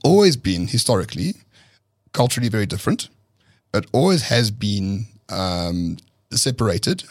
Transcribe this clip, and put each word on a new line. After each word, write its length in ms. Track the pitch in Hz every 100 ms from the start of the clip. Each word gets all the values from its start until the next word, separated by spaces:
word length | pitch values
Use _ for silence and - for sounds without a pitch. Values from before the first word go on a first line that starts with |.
always 360 | 139 190 202 127
been 300 | 95 90 90
historically, 640 | 117 - 107 - - 170 - _ _ _ _ _ _ _
culturally 340 | - 123 - 120
very 180 | 107 98
different. 440 | 87 - - - _ _ _ _ _ _
It 120 | 104 -
always 300 | 123 175 175 -
has 200 | 117 113
been, 580 | 107 104 101 95 98 110 - -
um, 720 | 95 92 87 87 87 85 - - _ -
separated 720 | 127 135 127 110 107 - 185 -